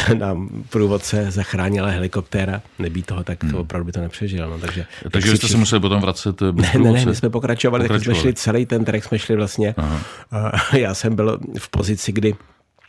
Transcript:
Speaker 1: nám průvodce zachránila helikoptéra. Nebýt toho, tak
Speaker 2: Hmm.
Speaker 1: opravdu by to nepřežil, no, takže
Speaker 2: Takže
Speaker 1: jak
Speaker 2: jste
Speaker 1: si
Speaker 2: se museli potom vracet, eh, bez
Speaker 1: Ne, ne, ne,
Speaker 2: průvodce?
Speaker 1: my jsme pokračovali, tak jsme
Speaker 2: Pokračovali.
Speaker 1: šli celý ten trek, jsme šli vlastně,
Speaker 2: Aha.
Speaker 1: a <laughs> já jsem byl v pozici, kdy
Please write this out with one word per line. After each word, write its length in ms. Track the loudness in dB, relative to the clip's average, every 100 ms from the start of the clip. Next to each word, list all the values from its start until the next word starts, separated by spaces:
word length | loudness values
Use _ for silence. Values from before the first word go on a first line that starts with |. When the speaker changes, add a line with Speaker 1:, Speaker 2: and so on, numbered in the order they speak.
| 4 2
Speaker 1:
nám 460 | 2 -2 -4 -10 -4
průvodce 640 | 0 2 2 0 -2 0
zachránila 560 | -2 -2 -2 0 0 0
helikoptéra. 720 | 0 -2 -4 -2 -2 -2 -4 -8 -8
Nebýt 260 | -4 -4 -4
toho, 180 | -6
tak 200 | -6 -4
Speaker 2:
Hmm. 120 | -2 -2
Speaker 1:
opravdu 300 | -4 -4 -4
by 60 |
to 100 | -6
nepřežil, 480 | -6 -6 -4 -4 -6
no, 100 | -6
takže 260 | -6 -6 -8 -12 -2
Speaker 2:
Takže 160 | 0 4
Speaker 1:
jak 80 | 2
Speaker 2:
jste 100 | 4
Speaker 1:
si 40 |
Speaker 2:
se 40 | 4
museli 220 | 4 4
potom 200 | 4 2
vracet, 400 | 0 0 -4 0
eh, 100 | 0
bez 140 | 2 2
Speaker 1:
Ne, 60 |
ne, 60 | 4
ne, 40 |
Speaker 2:
průvodce? 220 | 6 6 2
Speaker 1:
my 60 | 0
jsme 140 | 0
pokračovali, 540 | -2 -2 2 2 2
tak 40 | 2
jsme 100 | 2
Speaker 2:
Pokračovali. 220 | 2 2
Speaker 1:
šli 120 | 2
celý 320 | 0 0 2 2
ten 200 | 0 0
trek, 180 | -2
jsme 160 | -2 -4
šli 160 | 0 0
vlastně, 400 | 0 0 -2 0
Speaker 2:
Aha. 240 | -2 -2 -6 -14 -10
Speaker 1:
a 200 | -4 -2 0
<laughs> 160 | 2 2
já 160 | 2
jsem 220 | 0 0 2
byl 240 | 0 0 -6 -10
v 100 | -6
pozici, 420 | -4 -2 -2 -2
kdy 240 | 0 0 -2 -10 _ _ _